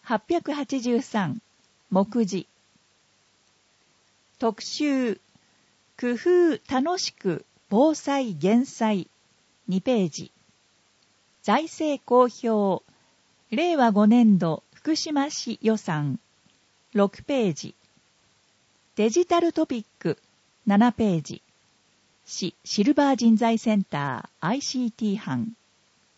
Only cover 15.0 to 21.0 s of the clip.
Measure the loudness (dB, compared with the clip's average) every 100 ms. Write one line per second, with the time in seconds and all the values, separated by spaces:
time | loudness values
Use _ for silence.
15 | -2 -4 -4 -6 -10 -4 -2 -2 -2 -4
16 | -4 -6 _ _ _ _ _ _ _ 0
17 | 0 -2 -4 -2 0 -2 -10 -16 _ _
18 | _ _ _ _ _ _ _ _ _ -2
19 | 0 2 2 2 0 0 -2 -4 -10 _
20 | -6 -6 _ _ _ _ 0 2 2 2